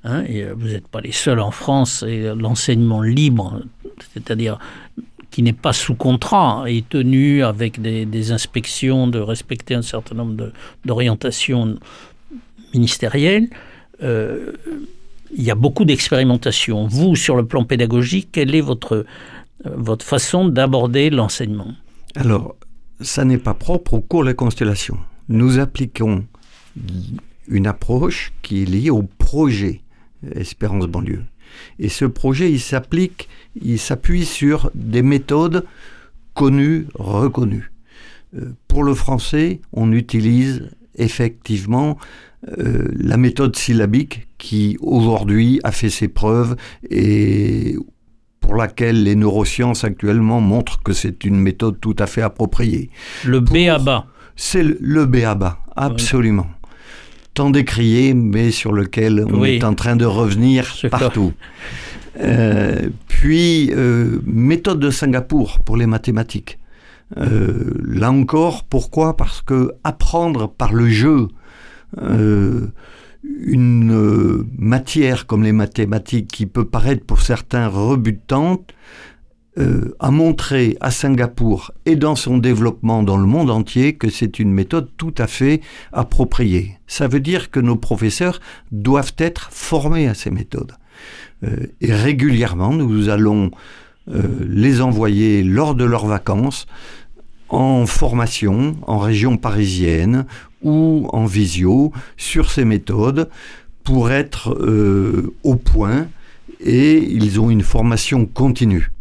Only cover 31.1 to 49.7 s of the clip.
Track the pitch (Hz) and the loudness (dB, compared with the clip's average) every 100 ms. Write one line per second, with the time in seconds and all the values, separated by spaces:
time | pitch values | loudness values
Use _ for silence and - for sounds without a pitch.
31.1 | 92 - - - - - - 104 - 135 | -6 -8 -14 -20 -20 -20 -8 -8 -2 -4
32.1 | 120 131 135 175 139 - 135 - 165 185 | 0 -2 0 0 0 -2 -6 -2 -2 -2
33.1 | - - - - - - 113 - 123 - | -4 -20 -20 -18 -10 -4 -4 -4 0 2
34.1 | 175 165 - 143 151 143 - 110 117 127 | 2 0 0 0 2 0 0 -2 2 2
35.1 | 143 135 143 170 175 - - - - - | 2 0 0 2 0 -4 -16 -20 -20 -20
36.1 | - - - 139 139 143 160 151 - 101 | -20 -16 0 2 4 2 0 -4 -10 -4
37.1 | 101 127 - 117 90 - - _ - - | -2 0 0 -2 -2 -8 -16 _ -20 -20
38.1 | - - - 123 123 _ - 143 131 - | -20 -18 -14 -14 -16 _ 2 4 2 0
39.1 | 127 - 143 170 185 - - 113 113 120 | 0 0 0 0 -2 -8 -2 2 2 0
40.1 | 110 110 123 131 127 - - _ - 113 | 0 2 2 2 -4 -10 -20 _ -4 -2
41.1 | - 117 - - 107 98 123 151 147 - | 0 -4 -4 -6 -4 0 0 0 -4 -12
42.1 | - - _ - - - - - - 101 | -20 -20 _ -14 -6 -2 0 -2 -2 0
43.1 | 113 123 123 135 - - 117 101 120 151 | 4 2 2 -2 -2 0 2 2 2 -2
44.1 | - - - - 107 104 - - 123 113 | -10 -16 -16 -6 0 0 -2 0 2 4
45.1 | 107 101 104 117 135 - - 110 - 104 | 2 2 2 4 2 0 -2 -2 -2 -2
46.1 | - 107 113 117 120 - - - 98 104 | 0 2 2 0 -4 -10 -18 -4 0 2
47.1 | 107 107 104 107 110 110 - - _ _ | 2 2 2 0 -2 -2 -6 -10 _ _
48.1 | _ _ _ - 104 110 - 117 113 101 | _ _ _ 2 2 0 0 2 4 4
49.1 | 104 107 101 101 - 123 | 4 4 2 0 0 0